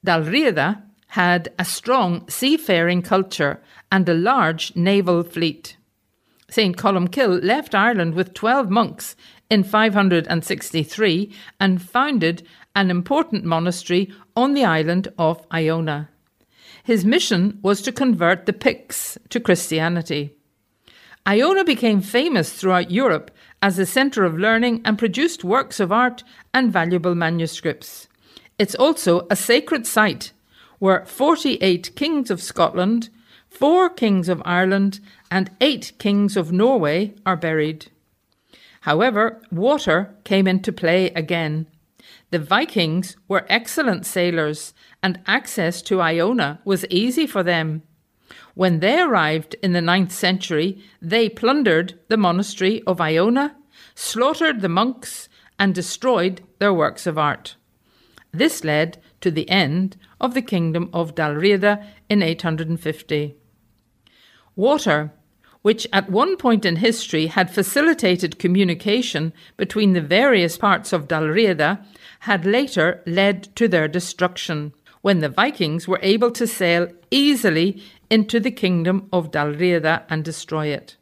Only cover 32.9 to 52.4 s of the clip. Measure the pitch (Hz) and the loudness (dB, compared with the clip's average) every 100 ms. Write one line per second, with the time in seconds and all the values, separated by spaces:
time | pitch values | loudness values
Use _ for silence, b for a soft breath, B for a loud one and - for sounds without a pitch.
32.9 | 233 226 b b b b - 285 359 359 | 0 -4 b b b b 0 4 4 2
33.9 | 359 226 196 175 170 - 175 190 196 196 | 2 2 2 0 -2 0 0 2 2 0
34.9 | 190 B B B 185 185 - 285 262 - | -2 B B B -4 -4 0 0 0 -8
35.9 | _ 208 202 202 202 160 180 233 262 151 | _ -2 2 2 0 -2 2 2 4 2
36.9 | 160 208 - - 175 165 160 151 156 - | 0 -2 -6 -4 -2 -2 0 -2 -6 -16
37.9 | _ _ _ _ _ b b b b - | _ _ _ _ _ b b b b -2
38.9 | 151 247 208 226 226 _ 170 226 294 202 | 2 2 2 -2 -4 _ -2 0 0 2
39.9 | 165 202 - - 196 190 190 190 226 170 | 0 -2 -12 -2 2 4 2 -2 -2 0
40.9 | 180 185 170 156 170 156 156 160 _ _ | 2 2 -2 -4 -4 -2 -4 -8 _ _
41.9 | _ b b b 175 147 202 320 - 160 | _ b b b -4 0 0 0 -2 0
42.9 | 165 180 - _ 196 190 226 226 - 277 | -2 -4 -12 _ -4 0 -2 -2 -2 -2
43.9 | 180 - 185 175 165 151 151 - b b | -2 -4 -2 0 0 -2 -4 -12 b b
44.9 | b 190 180 - 226 269 - 165 170 - | b -6 -4 -2 -2 -2 -4 -2 -4 -4
45.9 | 185 165 165 175 247 143 151 - 190 - | 0 2 2 0 0 -2 -4 -4 -4 0
46.9 | 185 233 247 302 202 175 170 160 156 _ | 0 0 0 -2 0 0 0 -2 -6 _
47.9 | _ _ _ B B B - 185 160 185 | _ _ _ B B B -2 2 2 2
48.9 | 302 349 214 156 160 156 - 190 175 170 | 2 2 2 2 -2 -6 -6 -2 0 2
49.9 | 180 180 - 180 185 - 156 175 190 B | 0 0 -2 -2 -2 -2 -2 -2 -6 B
50.9 | B 165 220 226 226 233 285 233 160 185 | B -4 0 0 0 0 2 2 2 0
51.9 | - _ 220 190 175 | -10 _ 2 2 2